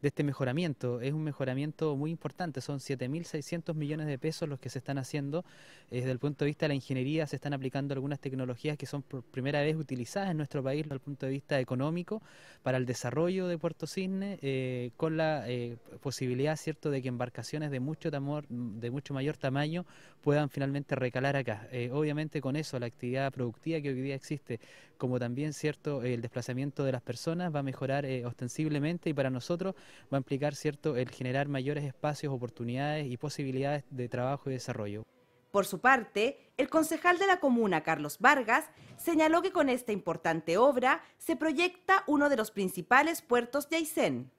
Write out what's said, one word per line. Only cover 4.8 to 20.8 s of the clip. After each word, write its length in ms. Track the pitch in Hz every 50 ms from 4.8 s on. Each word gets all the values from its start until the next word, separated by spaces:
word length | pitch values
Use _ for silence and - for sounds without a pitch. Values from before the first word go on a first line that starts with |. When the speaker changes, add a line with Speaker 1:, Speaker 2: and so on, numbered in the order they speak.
| - - 139
Speaker 1:
haciendo. 480 | 139 131 - - 151 139 139 143 165 180 - - - - - - - - _
Eh, 60 | -
desde 160 | 127 123 131 127
el 80 | 123
punto 240 | - 143 147 - 147
de 60 | 143
vista 160 | 151 - -
de 20 | 151
la 60 | 143
ingeniería, 500 | 139 127 - 135 131 127 135 151 160 160
se 80 | 143 -
están 180 | 131 - 143 143
aplicando 420 | 135 135 131 - 139 139 143 139
algunas 260 | 135 131 143 147 135
tecnologías 580 | - 143 131 131 127 127 123 117 - 151 151 147
que 80 | -
son 160 | 127 - 143 135
por 220 | - - 131 117
primera 360 | - - 131 127 139 147 147
vez 140 | 143 151 156
utilizadas 560 | 160 156 - 131 127 120 - - 196 196 196
en 60 | 175
nuestro 260 | 156 151 139 - 147 127
país 220 | 131 135 151 156
desde 100 | 156 143
el 60 | 131
punto 260 | - - 143 - -
de 60 | 131 135
vista 260 | 139 - _ 151 139
económico 640 | 131 - 127 127 131 151 160 175 175 - 214 220 - - - - - - - - _
para 160 | - 127 127
el 80 | 127
desarrollo 640 | 120 123 - - 123 120 143 165 175 190 190 185 180
de 100 | 175 160
Puerto 300 | 156 170 156 _ - 156
Cisne, 500 | - - 190 185 190 190 196 202 196 170
eh, 520 | - 139 135 131 131 127 127 123 123 123 120
con 200 | _ - 160 160
la, 340 | 156 160 156 156 147 113 113
eh, 280 | 123 123 120 120 120 120 - - - 123
posibilidad, 560 | - 139 127 - 135 127 123 123 135 147 156
¿cierto?, 360 | 151 - - 156 - - 156 143
de 100 | 135 127
que 60 | 131
embarcaciones 640 | 123 120 123 123 - - 113 - - 151 156 151 139
de 80 | 127
mucho 320 | 123 143 156 - - 165 147
tamor-, 340 | 143 135 139 147 151 147 -
de 440 | 117 120 123 117 98 113 113 120 123
mucho 220 | 143 - - 143
mayor 220 | 135 135 147 151
tamaño 480 | - - 139 131 139 147 151 160 175 180 - - - - - - _
puedan 280 | - 151 143 147 151 143
finalmente 460 | - - 139 139 139 143